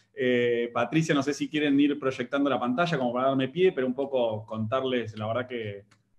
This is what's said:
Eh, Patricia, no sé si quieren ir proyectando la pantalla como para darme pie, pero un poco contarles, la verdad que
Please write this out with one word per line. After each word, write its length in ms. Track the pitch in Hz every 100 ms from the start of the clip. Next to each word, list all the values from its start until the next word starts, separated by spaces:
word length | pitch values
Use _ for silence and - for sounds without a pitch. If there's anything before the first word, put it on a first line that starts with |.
| _ -
Eh, 560 | 127 123 120 117 120
Patricia, 400 | 120 120 160 165
no 80 | 147
sé 120 | 139
si 160 | 143 139
quieren 280 | 147 147 139
ir 220 | 143 143
proyectando 500 | 131 131 123 139 139
la 80 | 123
pantalla 400 | 123 127 170 151
como 140 | 123
para 160 | 120 135
darme 220 | 135 131
pie, 240 | 151 185
pero 120 | 180 127
un 80 |
poco 520 | 127 139 131 117 107 -
contarles, 720 | 110 110 131 131 123 110 107
la 100 | 107
verdad 180 | 113 127
que 420 | 120 107 101 - _ _